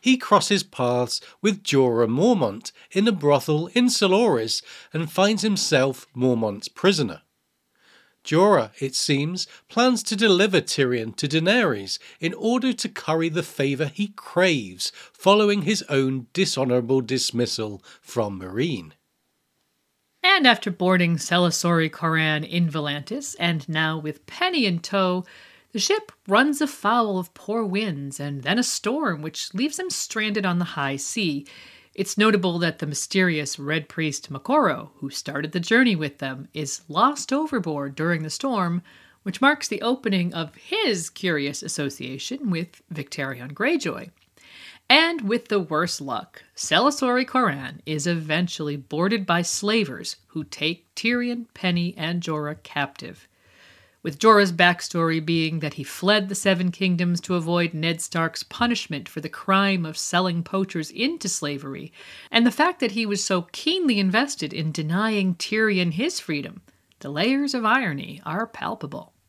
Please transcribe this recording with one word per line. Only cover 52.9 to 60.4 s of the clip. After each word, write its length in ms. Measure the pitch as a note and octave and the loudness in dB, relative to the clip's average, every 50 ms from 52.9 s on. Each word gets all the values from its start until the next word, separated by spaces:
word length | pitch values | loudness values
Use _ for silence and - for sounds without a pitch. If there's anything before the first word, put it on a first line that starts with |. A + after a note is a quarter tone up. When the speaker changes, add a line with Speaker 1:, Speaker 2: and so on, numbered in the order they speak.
| - - - - - - - _ _ _ _ _ _ _ - - - _ _ _ _ _ _ | -6 -14 -14 -14 -14 -18 -20 _ _ _ _ _ _ _ -20 -20 -20 _ _ _ _ _ _
Speaker 2:
With 160 | E3+ D3 C#3+ | -8 -6 4
Jorah's 340 | - A3 A3 G#3 G3+ F#3 F3 | 6 8 8 8 8 4 4
backstory 720 | E3 F3+ F3 F3 F3 - - - F3 E3 E3 D#3+ E3 D#3 | 6 6 6 6 2 -4 -6 -2 0 0 0 0 -2 0
being 360 | D#3+ E3 E3 D#3+ D#3+ D#3+ D#3+ | 0 0 0 0 0 -2 -4
that 140 | D3 D3 - | -4 -6 -6
he 80 | - C#3 | -8 -12
fled 460 | - - - - F#3+ G#3 G#3+ G3+ F#3+ | -12 -10 -2 2 2 2 2 2 -2
the 60 | G3 | -6
Seven 360 | - - G3 F#3+ F3 F#3 F3+ | -2 2 2 2 4 2 -2
Kingdoms 520 | E3+ - G3 F#3 F3+ E3 F3+ F3 F3 E3+ - | 0 0 0 0 2 2 2 0 0 -2 -2
to 140 | - F#3 | -2 -2
avoid 360 | F3 D#3+ E3 F3 F3 E3+ E3+ E3+ | -2 0 0 0 2 0 0 -2
Ned 300 | D#3 D#3+ E3 E3+ E3 - | -2 -2 -2 -2 -2 -6
Stark's 400 | - - E3+ E3 E3 E3 - - | -6 -2 -2 -2 -2 -4 -8 -14
punishment 640 | _ - - A#3+ A#3+ A#3+ - - - - C#3 F3 - | _ -4 -2 0 0 0 -2 -4 -6 -8 -10 -10 -10
for 140 | - E3 D3+ | -12 -10 -10
the 80 | D#3 | -10
crime 560 | - - - - F#3+ F#3+ G3 G3 G3 F#3 E3+ | -12 -10 -2 2 2 4 4 4 2 0 -2
of 100 | D#3+ D3+ | -4 -6
selling 460 | - - - - F3 F#3 F#3 E3+ E3+ | -8 -6 0 0 2 2 2 0 -2